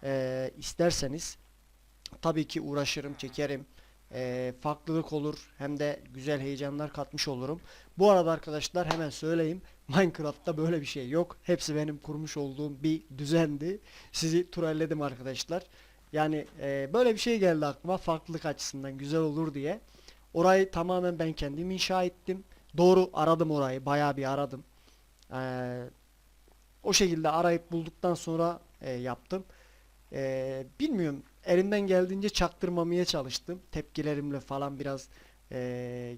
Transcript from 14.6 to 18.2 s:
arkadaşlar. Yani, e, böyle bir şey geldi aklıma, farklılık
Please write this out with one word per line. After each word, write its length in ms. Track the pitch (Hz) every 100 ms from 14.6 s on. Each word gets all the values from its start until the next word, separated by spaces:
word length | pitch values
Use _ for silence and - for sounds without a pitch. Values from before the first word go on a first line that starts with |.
| 165 156 160 156
arkadaşlar. 640 | 143 123 131 123 - 175 - - - _ -
Yani, 360 | 151 156 156 - -
e, 280 | 139 139 139
böyle 200 | 214 247
bir 60 | 214
şey 200 | 240 226
geldi 260 | 185 160 147
aklıma, 320 | 135 170 185
farklılık 480 | - 160